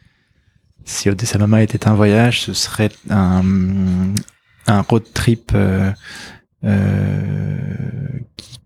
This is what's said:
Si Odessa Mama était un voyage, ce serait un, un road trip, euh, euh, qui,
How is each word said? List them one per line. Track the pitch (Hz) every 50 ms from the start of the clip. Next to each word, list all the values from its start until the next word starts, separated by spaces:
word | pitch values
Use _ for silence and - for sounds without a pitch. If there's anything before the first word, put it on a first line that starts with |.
| _ _ _ _ _ _ _ _ _ _ _ _ _ _ _ _ -
Si | - - - - 101
Odessa | 98 95 113 - - 101
Mama | 104 104 110 110 110
était | 104 - - -
un | 110 110
voyage, | 101 107 104 104 110 117 120 113 -
ce | - - 95
serait | - - - - - 107 101 - - - -
un, | 101 101 95 90 92 92 92 95 98 95 92 95 95 95 95 92 90 90 92 95 101 - - - _ _ _ _ _ _ _
un | - 107 101
road | 95 - 120 113 - - -
trip, | - - - 117 - - - -
euh, | 104 98 98 95 95 95 95 95 - - - - - - - - - _ _ _ _ -
euh, | 104 101 98 - - - 50 50 - 50 50 50 50 50 50 50 50 50 50 50 50 - - - - - - - - - - - - _
qui, | - - - - - -